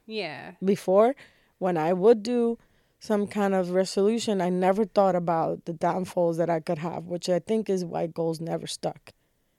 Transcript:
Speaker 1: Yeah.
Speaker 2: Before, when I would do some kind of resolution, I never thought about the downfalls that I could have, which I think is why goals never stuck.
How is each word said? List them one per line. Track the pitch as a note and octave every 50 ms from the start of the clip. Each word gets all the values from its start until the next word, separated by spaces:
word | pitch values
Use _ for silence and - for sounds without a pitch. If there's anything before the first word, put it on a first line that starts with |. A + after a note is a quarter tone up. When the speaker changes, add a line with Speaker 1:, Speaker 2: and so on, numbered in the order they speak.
| _
Speaker 1:
Yeah. | - A3 G#3+ F#3+ D#3 D3 B2+ D3+ E3 F3+ _ F3+
Speaker 2:
Before, | F#3+ G3+ - - - F#3 G3 A3 A#3+ C#4 - - - _ _ _ _ _ _
when | F#3 F#3 F3 E3
I | D#3 E3 F#3+
would | F#3 F3+ A3 A#3+ G#3+ G3+
do | A#3 B3 A#3+ A#3 A#3 A#3 - _ _ _ _ _ _ _ _
some | - - A3 G3+ G3+ G3
kind | - G#3+ G3+ G3 F#3+
of | F#3+ F#3 F3
resolution, | F3+ F#3 F#3+ F#3 - G#3 G3 G#3 A3+ A#3 G#3+ - G#3 F#3+
I | F3 F3+
never | F3+ F3+ F#3 F#3 G3 G3+ A3+
thought | F#3 - G#3 G3 F#3+ F3+
about | F3+ F3 E3+ E3+ E3 D#3 - E3 F3+ -
the | - E3+
downfalls | D#3 - E3+ E3+ F#3 F#3 - - F3+ F3 E3+ E3+ D#3+
that | E3+ D#3+
I | E3+ D#3+
could | D3+ - F3 D#3
have, | D#3+ F3 - - E3
which | F3 F3 F3 - -
I | F3+ F3
think | E3 - A3 A3 G#3 -
is | G3 F#3 F3+
why | E3 E3+ E3 E3+ E3
goals | D#3+ - E3 E3 E3 D#3
never | E3 E3 E3 E3 D#3+ D#3
stuck. | - - - E3 - - _ - - _ _ _ _ _ _ _ _